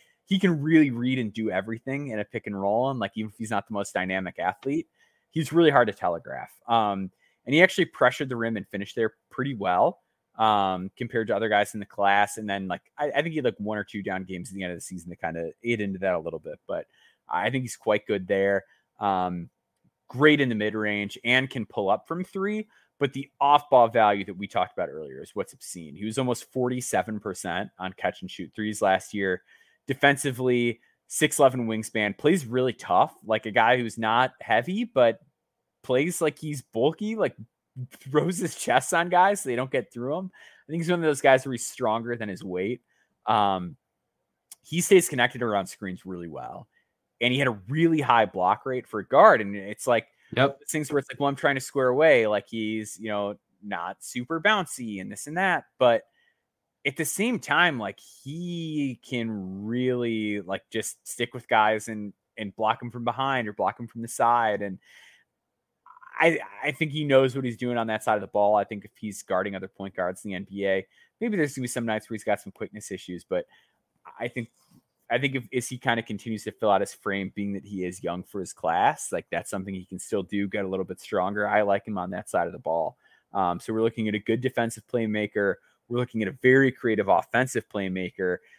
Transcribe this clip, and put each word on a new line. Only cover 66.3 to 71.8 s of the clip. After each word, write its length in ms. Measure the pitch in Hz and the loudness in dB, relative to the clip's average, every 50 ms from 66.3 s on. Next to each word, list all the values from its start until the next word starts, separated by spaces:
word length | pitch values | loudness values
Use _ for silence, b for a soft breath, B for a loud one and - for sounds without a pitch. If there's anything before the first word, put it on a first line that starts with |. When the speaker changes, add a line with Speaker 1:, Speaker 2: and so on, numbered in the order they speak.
| 160 - - - - 104 127 | 2 2 -2 -10 -14 -8 -6
Speaker 1:
I 80 | 147 143 | -6 -4
think 180 | - 160 156 | -4 -4 -4
he 140 | 139 156 151 | -4 -4 2
knows 300 | 143 135 135 135 131 120 | 4 6 6 6 6 2
what 100 | 139 131 | -2 -4
he's 120 | 123 117 - | -4 -4 -4
doing 200 | 127 123 120 120 | -4 -4 -2 -2
on 100 | 113 113 | -2 -2
that 160 | 110 110 - | -2 -2 0
side 120 | - 110 | 2 0
of 60 | 104 | 0
the 60 | 98 - | 0 0
ball. 280 | - 104 104 101 107 | 0 2 4 4 4
I 100 | 104 98 | 4 2
think 200 | - 110 104 101 | 0 -4 -12 -12
if 60 | 110 _ _ | -16 _ _
he's 260 | - 107 98 - - | -10 -10 -10 -10 -6
guarding 320 | - 113 95 98 104 98 | -2 -2 -2 -2 -2 -4
other 120 | 95 98 98 | -8 -10 -10
point 280 | _ - 98 98 - | _ -10 -12 -10 -6
guards 280 | - 90 90 95 - - | -4 -4 -4 -4 -6 -8
in 60 | 104 | -8
the 60 | 95 | -8
N 80 | 90 98 | -8 -8
B 240 | - 95 98 98 98 | -10 -6 -4 0 0
A, 180 | 95 98 92 b b b b b b - | 0 0 -2 b b b b b b -6
maybe 180 | 220 240 208 190 | -4 -2 0 0
there's 180 | 151 139 135 | 0 -2 -2
gonna 80 | 135 127 | -4 -8
be 40 | 117 | -6
some 160 | - 127 | -4 -4